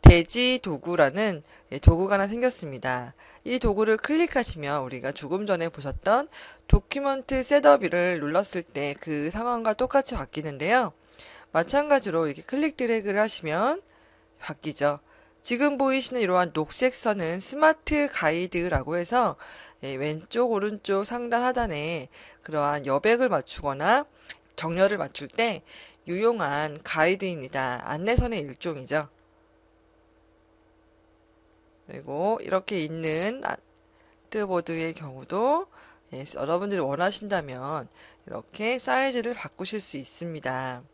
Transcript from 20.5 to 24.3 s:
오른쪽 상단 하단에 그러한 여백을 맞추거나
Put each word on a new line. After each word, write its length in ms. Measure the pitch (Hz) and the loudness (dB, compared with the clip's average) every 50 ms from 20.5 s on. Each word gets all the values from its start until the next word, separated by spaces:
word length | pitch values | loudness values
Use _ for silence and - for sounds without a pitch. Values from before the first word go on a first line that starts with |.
오른쪽 540 | 226 202 196 214 214 208 _ - 196 196 202 | 0 0 -2 -2 -6 -6 _ -2 0 0 0
상단 380 | - 240 240 240 240 233 233 247 | -2 -6 -6 -4 -2 -2 0 0
하단에 680 | 254 254 247 233 214 160 147 147 160 170 160 127 135 _ - - - - _ _ | 0 0 0 -2 -2 -4 -4 -4 -4 -6 -6 -8 -10 _ -20 -20 -20 -20 _ _
그러한 440 | - 156 151 147 143 147 147 135 | -4 -2 0 2 2 0 0 0
여백을 420 | 139 135 143 - 214 233 240 262 247 | 0 0 2 4 4 4 4 4 2
맞추거나 760 | 190 147 127 - - - - 143 135 139 151 185 226 269 294 - _ _ - - | 2 0 -2 -4 -12 -8 -6 -6 -4 -2 2 2 2 2 2 -2 _ _ -20 -20